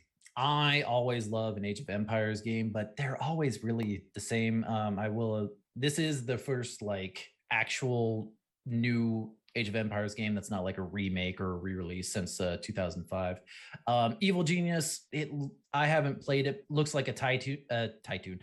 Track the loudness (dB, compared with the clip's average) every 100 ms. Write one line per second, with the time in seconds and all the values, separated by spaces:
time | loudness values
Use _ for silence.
0 | _ _ -10 0 4 6 6 6 4 2
1 | 4 2 0 0 0 0 -2 -4 -2 -2
2 | 2 2 2 0 0 0 0 -2 -4 -2
3 | -2 -2 0 2 0 0 -2 0 0 -2
4 | -6 -10 -2 0 2 2 2 0 0 0
5 | 0 0 0 0 -2 -6 _ -2 0 2
6 | 0 0 -2 -2 -2 -2 -4 -6 -4 -4
7 | -4 -10 -16 _ _ 0 0 0 0 2
8 | 2 0 -4 -14 _ _ -4 0 2 4
9 | 2 0 -4 -12 _ -4 -2 -2 0 0
10 | -2 -2 -2 -2 -2 -2 -2 -4 -6 -2
11 | -2 0 -2 -2 -4 -4 -4 -4 -4 -6
12 | -4 -4 -4 -2 -2 -2 -4 -2 -2 -4
13 | -4 -2 -2 -4 -10 -20 -18 -8 0 4
14 | 4 2 2 4 2 2 2 2 0 -6
15 | -6 -4 -4 -4 -6 -10 _ 2 4 4
16 | 2 -2 0 2 2 -2 -2 0 2 0
17 | -2 0 0 0 0 -6 -2 0 0 -4
18 | -8 -6 -6 -10